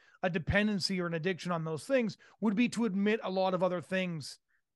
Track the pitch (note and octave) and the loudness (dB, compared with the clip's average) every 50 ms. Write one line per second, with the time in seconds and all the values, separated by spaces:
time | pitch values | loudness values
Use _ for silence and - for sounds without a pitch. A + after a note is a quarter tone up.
0 | _ _ _ - - F#3 E3 F#3 D3 - - G3+ G#3 G#3+ G#3 F#3 - - G3 F3+ | _ _ _ -4 -4 -2 -2 -2 0 2 2 4 4 2 0 0 0 0 0 0
1 | F3 E3+ E3 E3 D3+ F#3+ F#3 D3 - F3 F3+ E3 D#3+ D#3+ D#3+ C#3+ - - C4+ C4 | -2 -2 -2 -2 -2 -2 -4 -2 -4 -4 -2 -2 -2 -4 -6 -6 -2 0 2 2
2 | A#3 G3+ - - - - - - G3 A3+ G3+ G3 B3 G3 - G#3 A#3 A3+ F3+ G3 | 2 0 -4 -8 -16 -20 -8 -2 0 0 2 2 2 2 2 0 0 0 2 2
3 | G3 G#3 A3 A3 - F#3+ F#3+ F#3+ F#3+ F#3+ F#3 F3 F#3 F#3 F3+ F3 - - F#3+ F#3+ | 2 2 2 0 0 -2 0 0 2 2 2 2 2 2 0 -2 -4 -2 -2 -2
4 | F#3 F3+ E3+ D#3 B2+ - - - _ _ _ _ _ _ _ | -2 -2 -4 -6 -8 -10 -14 -16 _ _ _ _ _ _ _